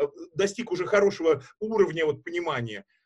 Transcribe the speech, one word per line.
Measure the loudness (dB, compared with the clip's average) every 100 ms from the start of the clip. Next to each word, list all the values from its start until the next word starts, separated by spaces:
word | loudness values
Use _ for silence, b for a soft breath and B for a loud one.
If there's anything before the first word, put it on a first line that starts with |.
э, | -4 -4 -10
достиг | -2 -2 -2 -6
уже | -4 0
хорошего | 4 4 2 2 2 B _
уровня | -2 2 2 2 -2
вот | -2
понимания. | -6 -6 -4 -4 -4 -8 -14 _